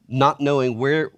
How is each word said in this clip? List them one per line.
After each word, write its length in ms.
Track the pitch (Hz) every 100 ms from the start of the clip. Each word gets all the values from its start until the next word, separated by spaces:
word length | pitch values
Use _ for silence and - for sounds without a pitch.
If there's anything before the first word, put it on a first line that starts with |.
| -
not 320 | 120 139 156
knowing 360 | 143 143 127 113
where, 340 | 135 156 151